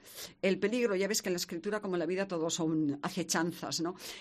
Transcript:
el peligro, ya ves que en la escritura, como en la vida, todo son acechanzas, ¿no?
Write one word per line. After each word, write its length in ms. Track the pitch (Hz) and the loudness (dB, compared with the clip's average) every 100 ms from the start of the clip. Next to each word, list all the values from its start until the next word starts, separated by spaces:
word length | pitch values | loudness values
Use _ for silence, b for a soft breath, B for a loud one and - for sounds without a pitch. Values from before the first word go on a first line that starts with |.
| B B B - | B B B 0
el 160 | 190 190 | 2 4
peligro, 360 | 202 247 240 190 | 2 4 4 4
ya 120 | 190 | 2
ves 140 | 208 | 0
que 80 | 190 | 0
en 40 | |
la 40 | 175 | -2
escritura, 440 | - 170 202 208 | -2 -4 -2 -2
como 140 | 202 175 | 0 0
en 40 | |
la 60 | 160 | 0
vida, 220 | 185 190 | 0 0
todo 220 | 175 165 | 0 0
son 500 | 180 160 160 151 143 | 0 2 2 2 0
acechanzas, 800 | 170 180 165 170 170 170 - - | -2 -4 0 0 0 -2 -6 -2
¿no? 140 | 170 185 B B | -4 -4 B B